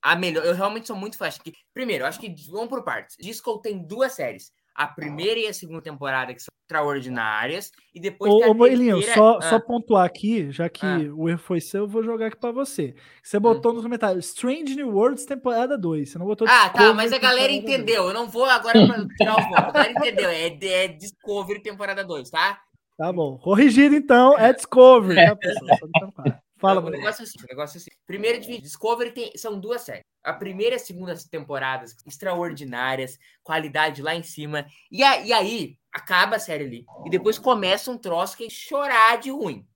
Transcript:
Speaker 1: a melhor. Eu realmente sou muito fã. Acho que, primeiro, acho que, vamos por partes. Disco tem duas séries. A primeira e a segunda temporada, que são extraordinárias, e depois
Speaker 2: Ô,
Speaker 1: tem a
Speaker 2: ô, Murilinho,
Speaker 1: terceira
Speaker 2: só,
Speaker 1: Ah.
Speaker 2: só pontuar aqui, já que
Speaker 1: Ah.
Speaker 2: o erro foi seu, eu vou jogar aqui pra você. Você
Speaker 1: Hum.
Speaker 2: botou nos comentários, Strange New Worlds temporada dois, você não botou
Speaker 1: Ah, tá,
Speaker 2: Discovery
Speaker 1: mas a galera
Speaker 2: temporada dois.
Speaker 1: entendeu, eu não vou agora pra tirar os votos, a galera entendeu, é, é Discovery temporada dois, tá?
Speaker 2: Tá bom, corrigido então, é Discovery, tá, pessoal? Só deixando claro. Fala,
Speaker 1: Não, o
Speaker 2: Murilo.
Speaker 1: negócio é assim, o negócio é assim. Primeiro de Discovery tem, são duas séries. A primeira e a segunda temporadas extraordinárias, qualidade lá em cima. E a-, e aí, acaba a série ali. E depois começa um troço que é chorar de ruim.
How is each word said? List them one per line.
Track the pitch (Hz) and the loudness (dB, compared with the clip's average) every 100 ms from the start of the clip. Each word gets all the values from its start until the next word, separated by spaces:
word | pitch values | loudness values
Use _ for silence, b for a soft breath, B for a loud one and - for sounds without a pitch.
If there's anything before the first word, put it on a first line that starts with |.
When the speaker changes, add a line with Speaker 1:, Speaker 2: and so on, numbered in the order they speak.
Speaker 1:
a | 143 170 | 2 0
melhor. | 180 160 165 | 0 -2 -2
Eu | |
realmente | 175 196 214 226 | -2 -2 -6 -10
sou | 208 | -12
muito | 196 - | -12 -8
fã. | 175 | -10
Acho | - | -10
que, | - - _ | -18 -20 _
primeiro, | - 247 170 131 | -12 -6 -4 -6
acho | 170 | -8
que, | 220 160 143 | -16 -18 -14
vamos | 185 233 | -12 -8
por | 254 | -8
partes. | - 117 - - | -8 -8 -10 -18
Disco | 180 220 - 214 | -16 -12 -10 -8
tem | 214 196 | -8 -10
duas | 160 214 262 | -10 -6 -6
séries. | - 131 95 - _ _ - | -4 -10 -10 -20 _ _ -8
A | 143 | -8
primeira | 147 151 147 185 226 | -6 -12 -6 -4 -4
e | 220 | -6
a | |
segunda | 202 170 160 | -8 -14 -16
temporada, | 156 143 139 131 127 | -16 -12 -6 -4 -6
que | 120 | -10
são | - _ _ | -20 _ _
extraordinárias, | 160 147 143 127 123 110 107 123 170 208 _ _ | -4 -2 -4 -6 -4 -2 -2 -4 -6 -10 _ _
e | 180 | -12
depois | 180 185 202 | -12 -4 4
Speaker 2:
Ô, | 208 | 6
Speaker 1:
tem | 240 | 6
a | |
Speaker 2:
ô, | 220 | 6
Murilinho, | 240 254 247 196 | 6 6 2 2
Speaker 1:
terceira | 208 226 | 2 6
Speaker 2:
só, | 220 226 | 6 6
Speaker 1:
Ah. | 165 | 2
Speaker 2:
só | 220 | 0
pontuar | 226 240 220 208 180 | 0 -8 2 2 2
aqui, | 175 208 226 147 | 0 -4 -2 -4
já | 139 170 | -4 -6
que | - - | -4 -4
Speaker 1:
Ah. | 147 151 151 | -2 -4 -6
Speaker 2:
o | 160 | -4
erro | 170 | -4
foi | - 175 | -4 -6
seu, | 160 196 | -4 -6
eu | 208 | -4
vou | 220 | -4
jogar | 220 226 220 | -4 -4 -6
aqui | 214 | -6
pra | 240 | -8
você. | 233 269 - 143 127 b b | -6 -8 -6 -8 -10 b b
Você | - 208 | -6 0
Speaker 1:
Hum. | |
Speaker 2:
botou | 220 226 233 | 2 2 0
nos | 233 | -2
comentários, | 226 233 220 185 170 | -6 -4 -2 -2 -6
Strange | - 247 294 302 269 | -8 -6 -4 -6 -6
New | 277 196 | -4 0
Worlds | 233 277 - | 0 0 -10
temporada | 277 254 233 254 277 | -8 -4 -2 -2 -2
dois, | 180 156 139 | -4 -4 -6
você | - | -8
não | 180 | -8
botou | 208 226 | -2 4
Speaker 1:
Ah, | 247 196 | 6 6
tá, | |
Speaker 2:
Discovery | 202 220 214 | 6 6 6
Speaker 1:
mas | 233 | 0
a | 254 | 0
galera | 254 254 269 | 2 2 2
Speaker 2:
temporada | 285 220 | 0 -2
dois. | 269 | -4
Speaker 1:
entendeu, | - 226 180 | 0 -2 -2
eu | |
não | 208 233 | -4 -8
vou | 226 262 | -4 2
agora | 247 233 226 208 | 2 4 6 6
pra | - 202 - | 2 -8 -2
tirar | 220 220 | 0 0
os | - | 0
votos, | 160 - | 0 0
a | |
galera | 294 233 | 0 0
entendeu, | 240 - 220 196 | 0 -2 -2 -2
é, | 165 170 | -2 -6
é | 151 190 185 190 | -6 -4 -2 -2
Discovery | 156 196 - - 202 185 208 | -6 -20 -18 -8 -8 -6 -10
temporada | 202 196 202 196 | -10 -10 -8 -8
dois, | 185 160 127 | -8 -10 -6
tá? | 160 185 202 _ _ _ _ | -2 -2 -2 _ _ _ _
Speaker 2:
Tá | 160 | -6
bom, | 180 147 131 | -4 -4 -4
corrigido | - 196 277 233 277 294 | 0 6 6 8 6 4
então, | 277 247 254 277 | 6 8 8 8
é | 226 | 6
Discovery, | 254 - 254 254 254 190 165 | 4 0 10 12 10 6 6
tá, | 170 156 | 6 6
pessoal? | 180 - - - | -4 -6 2 2
Só | 160 | 2
deixando | 165 190 | -4 -4
claro. | - 139 - _ _ | -8 -6 -6 _ _
Fala, | 190 190 | 2 2
Speaker 1:
Não, | |
o | 175 | 0
Speaker 2:
Murilo. | 185 | -6
Speaker 1:
negócio | 208 220 | -8 -8
é | 220 | -14
assim, | - | -20
o | - | -18
negócio | 131 147 170 | -12 -12 -12
é | |
assim. | - _ _ | -20 _ _
Primeiro | 190 214 233 | -6 -4 -4
de | 214 240 | -6 -14
Discovery | 143 - 220 233 240 | -14 -8 -4 -4 -4
tem, | 240 233 - | -8 -12 -12
são | 226 208 | -12 -10
duas | 196 240 | -8 -8
séries. | - 104 _ _ | -8 -16 _ _
A | - | -10
primeira | 160 190 185 220 247 | -10 -10 -4 -4 -4
e | |
a | |
segunda | - 175 185 165 - | -10 -16 -12 -12 -12
temporadas | 160 139 143 131 127 120 - - | -16 -10 -8 -6 -8 -10 -20 -20
extraordinárias, | - 196 175 175 147 139 120 127 135 127 - _ _ | -12 -6 -6 -6 -8 -12 -6 -4 -4 -8 -12 _ _
qualidade | - 160 156 143 156 143 | -6 -6 -4 -2 -2 -2
lá | 147 170 | -8 -8
em | |
cima. | 165 - 147 151 143 b b | -10 -14 -8 -8 -10 b b
E | 185 | 2
a-, | 277 262 208 | 2 2 0
e | |
aí, | 226 190 233 170 - _ | -2 -2 -6 -10 -14 _
acaba | - - 185 202 214 | -16 -2 0 2 0
a | |
série | 175 151 | -6 -8
ali. | 143 120 120 - 139 | -8 -14 -18 -20 -4
E | |
depois | 175 190 - | -2 -2 -2
começa | 262 240 190 202 - | 0 0 0 -2 -4
um | 240 | -12
troço | 190 170 196 - | -6 -4 -6 -8
que | 233 | -16
é | |
chorar | - - 285 285 240 220 233 | -16 -8 -6 -2 4 4 4
de | 269 | -4
ruim. | 277 202 113 - | -8 -8 -10 -16